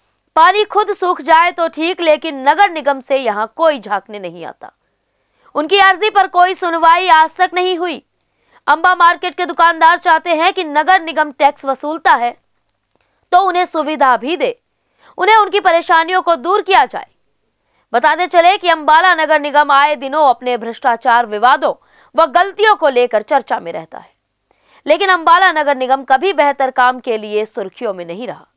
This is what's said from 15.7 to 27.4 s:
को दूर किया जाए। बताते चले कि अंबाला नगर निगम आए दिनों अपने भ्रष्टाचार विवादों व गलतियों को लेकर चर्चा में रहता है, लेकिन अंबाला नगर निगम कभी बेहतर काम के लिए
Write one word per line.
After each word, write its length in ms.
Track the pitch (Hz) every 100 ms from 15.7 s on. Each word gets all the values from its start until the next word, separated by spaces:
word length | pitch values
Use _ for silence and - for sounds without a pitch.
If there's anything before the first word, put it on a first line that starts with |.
| 339 330 339 330 370
को 120 | 339 330
दूर 260 | 277 415
किया 220 | 370 370 254
जाए। 200 | - - _ _ _ _ _ _ _ _
बताते 340 | 233 302 320 359
चले 280 | 349 339 403
कि 120 | 359
अंबाला 460 | 320 294 311 370
नगर 260 | 330 302 311
निगम 300 | 285 285 294
आए 240 | 277 294 294
दिनों 320 | 269 294 285
अपने 280 | 233 247 240
भ्रष्टाचार 680 | 226 226 262 233 247 233 226
विवादों 460 | 208 240 277 262 - _ _ _
व 120 | 285 320
गलतियों 460 | 320 392 381 440 392
को 120 | 302
लेकर 320 | 247 247 214
चर्चा 360 | 214 277 - 233
में 120 | 170
रहता 260 | 170 165 -
है, 120 | - _ _ _ _ _ _ _ 277
लेकिन 220 | 320 392
अंबाला 400 | 359 330 349 381
नगर 240 | 311 285 262
निगम 280 | 254 269
कभी 280 | 254 262 370
बेहतर 360 | 320 285 277 262
काम 280 | 254 247 254
के 180 | 240 220
लिए 260 | 214 208